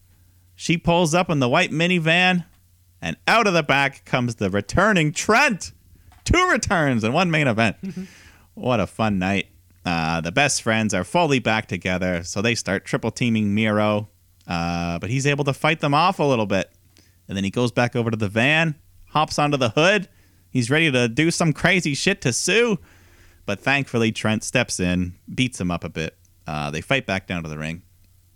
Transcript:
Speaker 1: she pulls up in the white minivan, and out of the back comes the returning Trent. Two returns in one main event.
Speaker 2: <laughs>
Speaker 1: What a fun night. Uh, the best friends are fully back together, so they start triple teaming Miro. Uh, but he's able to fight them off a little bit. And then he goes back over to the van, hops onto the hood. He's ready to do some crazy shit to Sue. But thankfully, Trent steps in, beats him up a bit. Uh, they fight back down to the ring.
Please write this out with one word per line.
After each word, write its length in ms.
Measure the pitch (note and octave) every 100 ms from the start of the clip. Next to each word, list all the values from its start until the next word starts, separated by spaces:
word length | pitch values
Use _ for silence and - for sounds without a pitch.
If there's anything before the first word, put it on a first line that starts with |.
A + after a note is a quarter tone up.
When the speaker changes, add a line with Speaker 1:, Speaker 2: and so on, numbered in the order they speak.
| _ _ _ _ _ -
Speaker 1:
she 200 | - E3
pulls 380 | E3+ E3+ E3
up 160 | F3 F3+
in 80 | D3+
the 100 | B2
white 220 | D#3+ F#3
minivan, 760 | D3+ F3 F3+ D#3+ E3+ F#3 F3+ - _ _ _ _ _
and 160 | E2+ - -
out 180 | A3 G#3+
of 80 |
the 80 | E3+
back 420 | D3 C#3 C#3 -
comes 300 | - C3 B2
the 160 | A#2 G2
returning 640 | G2+ - E3+ G#3 F#3+ D3+
Trent. 580 | - - A3+ D4 F#3 - - _ - - -
Two 240 | - E4+ F#4
returns 540 | C#4 - F3+ C#3+ A#2
in 80 | A2
one 180 | D3+ F#3
main 160 | D#3 C#3
event. 300 | G#2+ A2+ -
Speaker 2:
<laughs> 40 | F#3+ F#3 F#3 - - - _
Speaker 1:
What 260 | - B2 A#2
a 60 | E2+
fun 320 | - A2 F#2+
night. 300 | F#2 G2 - - _ _
Uh, 380 | F2+ E2 D#2+ E2
the 100 | D#2+
best 300 | B2 C#3+ -
friends 320 | A#2 A2 G#2+
are 100 | G2
fully 340 | F#2 F3 D#3+ C3
back 260 | A#2 A2 -
together, 580 | F#2 F#2+ F#2 F#2 F2
so 160 | F2 G2+
they 140 | A2+
start 320 | A2+ - F#2+ -
triple 240 | C#3+ A2+
teaming 440 | - B2 A2 G#2
Miro. 540 | G#2 A2 G#2 G#2+ G#2 G#2+ _ _ _ -
Uh, 500 | F2 E2+ E2+ F2 E2+
but 120 | F#2
he's 160 | C3+ C#3+
able 180 | C#3+
to 80 | C#3+
fight 280 | C3+ D#3 D#3+
them 120 | D3
off 260 | D3 F3+ F#3
a 20 |
little 220 | D3 A#2+ G#2
bit. 260 | F#2+ - _ _ _ _ _ -
And 80 | G2
then 80 |
he 60 | G2
goes 200 | B2 A#2+
back 240 | - A#2+
over 160 | B2 A2+
to 60 | A2
the 120 | G2+
van, 460 | A2+ C3 D#3 E3 C#3+ _ - -
hops 300 | D3+ D#3 -
onto 200 | D3 C#3+
the 100 | A#2+
hood. 400 | D3+ F3 G#3 - _ _ _ _
He's 220 | B2+ A#2
ready 200 | D3+ E3
to 160 | B2+ A#2+
do 240 | A#2+ D#3+
some 220 | - E3
crazy 400 | - E3+ F#3 D#3+
shit 280 | C3+ F#3 G3
to 100 | C3+
Sue. 460 | - - G#3 A#3+ G3 - - - - - _
But 160 | - G2
thankfully, 500 | C3 C#3 C3 A#2 A2+
Trent 320 | - A2 A2
steps 380 | - B2+ A2+ -
in, 360 | F2+ F2+ F#2 - -
beats 260 | - B2+ -
him 100 | F2+
up 140 | E2+
a 60 | E2+
bit. 260 | E2 D#2+ - _ _ -
Uh, 240 | D2+ D2
they 100 | D#2
fight 240 | - C3+
back 220 | A2 F#2+ -
down 160 | F2
to 60 | D#2+
the 80 | D2+
ring. 240 | D#2 F2 - _ _ _ _